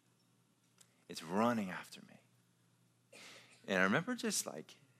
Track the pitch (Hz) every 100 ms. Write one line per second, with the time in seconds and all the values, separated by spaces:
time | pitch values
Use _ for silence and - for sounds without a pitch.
0 | _ _ _ _ _ _ _ - - _
1 | - 85 80 95 117 117 95 80 - -
2 | - - _ _ _ _ _ _ _ _
3 | _ - - - - - - 190 95 120
4 | 196 247 226 - - 78 - - _